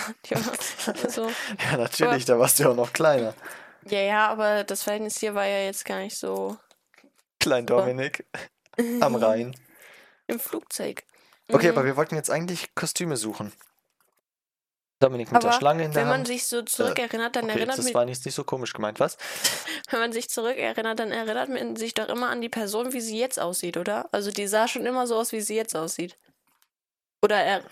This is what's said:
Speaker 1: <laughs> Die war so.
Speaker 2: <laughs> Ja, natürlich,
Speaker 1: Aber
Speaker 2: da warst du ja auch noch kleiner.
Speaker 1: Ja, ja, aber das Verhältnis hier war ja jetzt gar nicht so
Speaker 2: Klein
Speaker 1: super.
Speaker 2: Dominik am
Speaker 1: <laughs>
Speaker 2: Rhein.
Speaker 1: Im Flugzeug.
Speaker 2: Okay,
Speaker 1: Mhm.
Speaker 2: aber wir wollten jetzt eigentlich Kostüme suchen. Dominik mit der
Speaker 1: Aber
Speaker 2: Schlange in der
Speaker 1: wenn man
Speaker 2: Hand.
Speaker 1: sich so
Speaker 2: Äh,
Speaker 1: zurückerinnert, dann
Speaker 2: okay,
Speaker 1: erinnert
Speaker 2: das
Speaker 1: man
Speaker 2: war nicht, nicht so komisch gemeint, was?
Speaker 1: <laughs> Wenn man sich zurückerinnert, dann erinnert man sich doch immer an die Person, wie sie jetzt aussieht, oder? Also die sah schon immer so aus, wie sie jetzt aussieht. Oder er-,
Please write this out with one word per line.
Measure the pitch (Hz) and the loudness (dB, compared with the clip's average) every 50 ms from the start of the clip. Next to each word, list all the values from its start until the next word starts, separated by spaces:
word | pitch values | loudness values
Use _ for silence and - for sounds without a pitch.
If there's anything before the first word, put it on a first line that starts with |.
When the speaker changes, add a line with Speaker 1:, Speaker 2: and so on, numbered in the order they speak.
| - 220 226 | -4 -8 -10
Speaker 1:
<laughs> | - - | -10 -6
Die | - - | -2 -2
war | - 220 247 - - - - - - - 226 214 - - 240 | 0 0 -2 -4 -4 -4 -6 -6 -6 -4 -4 -2 0 -2 -2
so. | 233 226 226 226 233 - - | 0 -2 -2 -2 -4 -4 -6
Speaker 2:
<laughs> | - 214 - - 131 | -6 -6 -4 -2 0
Ja, | 135 | 2
natürlich, | 123 117 - - - 156 147 143 131 123 | 2 0 0 0 2 2 4 2 2 4
Speaker 1:
Aber | - 123 | 4 6
Speaker 2:
da | 117 | 6
warst | 127 123 - - | 6 6 6 6
du | 151 | 6
ja | 135 | 6
auch | 120 | 6
noch | 120 120 117 - | 4 2 0 2
kleiner. | - 160 156 143 127 113 110 - - - - - - - - - _ - | 4 6 6 6 6 4 0 -4 -6 -12 -16 -16 -16 -18 -20 -20 _ -8
Speaker 1:
Ja, | - 208 196 | -2 0 0
ja, | 196 202 208 214 214 214 | 2 2 4 4 4 4
aber | 220 214 214 208 208 208 202 | 2 2 2 2 2 2 0
das | - 196 - - | -2 -4 -4 -2
Verhältnis | 214 208 214 214 214 - - | -2 -2 -2 -2 -4 -4 -4
hier | 220 214 208 | -4 -2 0
war | 202 196 | 0 0
ja | 196 202 196 196 | 2 2 0 0
jetzt | 196 196 - - | -2 -4 -6 -6
gar | - 196 190 | -6 -4 -6
nicht | 190 208 - - | -6 -6 -8 -6
so | - 190 190 196 196 196 214 - _ _ _ _ _ _ _ _ _ _ _ _ _ _ _ - | -6 -4 -4 -2 -4 -4 -6 -10 _ _ _ _ _ _ _ _ _ _ _ _ _ _ _ -2
Speaker 2:
Klein | - 160 135 123 120 | 0 2 2 2 2
Speaker 1:
super. | 117 120 120 117 | 4 4 4 4
Speaker 2:
Dominik | 123 127 131 131 151 - - - _ - - - - _ _ _ _ - - 240 233 240 247 | 4 2 0 -2 -4 -4 -8 -10 _ -12 -14 -14 -14 _ _ _ _ -2 -2 -2 0 2 2
am | 156 135 117 | 4 4 4
Speaker 1:
<laughs> | |
Speaker 2:
Rhein. | 113 113 110 110 113 120 127 - - - _ _ - - - - - - - _ _ _ | 4 4 4 4 2 0 -4 -8 -12 -18 _ _ -20 -20 -20 -20 -20 -20 -20 _ _ _
Speaker 1:
Im | - 233 233 | -6 -6 -6
Flugzeug. | - - - 330 - - - - 196 - - - - _ _ _ _ _ _ _ _ - | -6 -6 -8 -8 -8 -8 -8 -6 -6 -6 -8 -10 -14 _ _ _ _ _ _ _ _ 2
Speaker 2:
Okay, | - - - 170 | 4 4 6 6
Speaker 1:
Mhm. | 151 143 | 4 4
Speaker 2:
aber | 131 | 2
wir | 135 135 | 2 2
wollten | 139 156 - 165 | 2 0 0 -2
jetzt | 156 - - | -4 -2 -2
eigentlich | - 151 170 180 180 165 - - _ | -2 -2 -2 -4 -6 -6 -8 -8 _
Kostüme | - 170 156 - - 180 165 143 | -4 -4 -2 -2 -2 -2 -2 -2
suchen. | 117 107 110 101 - 107 101 - - - _ _ _ _ _ _ _ _ _ _ _ _ _ _ _ _ _ _ _ _ _ _ _ _ _ _ - | -2 -2 -4 -4 -6 -8 -10 -10 -14 -20 _ _ _ _ _ _ _ _ _ _ _ _ _ _ _ _ _ _ _ _ _ _ _ _ _ _ 2
Dominik | 135 131 131 120 117 - | 2 2 4 2 0 4
mit | - 240 233 | 4 6 6
der | 240 | 6
Speaker 1:
Aber | 240 240 | 4 6
Speaker 2:
Schlange | - 143 160 165 160 | 6 6 6 4 2
in | 156 - | 0 0
der | 233 | 2
Speaker 1:
wenn | 233 240 | 2 2
man | 254 254 | 2 0
Speaker 2:
Hand. | 254 240 | 0 -2
Speaker 1:
sich | 247 240 - | -4 -4 -4
so | - 240 240 | -2 -2 -2
Speaker 2:
Äh, | 233 | -2
Speaker 1:
zurückerinnert, | - - - 233 254 - - 240 226 - 226 233 233 - | -2 0 0 0 0 0 0 -2 -2 -2 -2 -2 -2 -2
dann | 247 226 | -2 -2
Speaker 2:
okay, | 220 214 226 | 0 0 0
Speaker 1:
erinnert | 226 247 269 247 | 0 -2 -2 -2
Speaker 2:
das | 247 | -2
Speaker 1:
man | 254 233 | 0 2
Speaker 2:
war | 120 123 | 2 2
nicht, | 123 127 127 - | 0 -2 -6 -6
nicht | 139 - | -6 -6
so | - 139 | -6 -6
komisch | - 135 131 120 - - | -4 -4 -4 -4 -6 -6
gemeint, | - 107 107 107 - | -4 -4 -4 0 0
was? | 135 151 - - - - - - - - - | 0 0 -2 -4 -10 -10 -6 -2 -2 -2 -2
Speaker 1:
<laughs> | - - - 320 - - - | -2 -6 -8 -10 -10 -8 -6
Wenn | 269 226 | -4 -2
man | 233 240 220 | -2 -2 -2
sich | 226 240 - | -4 -6 -6
zurückerinnert, | - 247 226 233 262 - - 226 226 233 220 226 220 226 | -4 -2 -2 -2 -2 -2 -2 -2 -2 -2 -2 -2 -2 -2
dann | 226 214 240 | -2 -2 -2
erinnert | 226 220 220 214 247 262 277 | -2 -2 -2 -2 -2 -2 -2
man | 254 240 240 233 226 | -2 -4 -4 -4 -6
sich | 226 220 233 - | -6 -6 -4 -4
doch | 220 214 - | -2 -2 -2
immer | - 240 247 240 | -2 -2 -2 -2
an | 240 240 | -2 -4
die | 233 233 | -4 -6
Person, | - 233 214 196 208 220 240 262 277 | -6 -6 -4 -4 -2 -4 -4 -4 -4
wie | 247 226 | -6 -6
sie | 226 214 220 | -4 -4 -2
jetzt | 247 254 - - | -4 -2 -2 -4
aussieht, | - 175 185 - - 175 170 | -4 -4 -4 -4 -6 -6 -6
oder? | 165 180 208 208 233 262 - - | -4 -4 -4 -4 -4 -4 -4 -4
Also | 208 202 202 | -4 -2 -2
die | 208 202 202 196 | -4 -4 -2 0
sah | 208 214 226 | 2 2 2
schon | 247 - 247 208 | 2 0 -2 -2
immer | 240 254 254 247 | -2 0 0 0
so | 240 233 | 0 0
aus, | 220 240 - 233 | 0 0 -2 -2
wie | 220 208 | -4 -4
sie | 214 214 | -2 -2
jetzt | 220 220 - - | -2 -2 -2 -4
aussieht. | 160 160 165 - - 170 180 - _ _ _ _ _ _ _ _ _ _ _ _ _ _ _ _ _ _ _ _ _ - | -4 -4 -4 -4 -6 -6 -8 -10 _ _ _ _ _ _ _ _ _ _ _ _ _ _ _ _ _ _ _ _ _ 4
Oder | 208 208 196 160 | 4 6 4 4
er-, | 170 196 180 - - | 2 2 0 -2 -6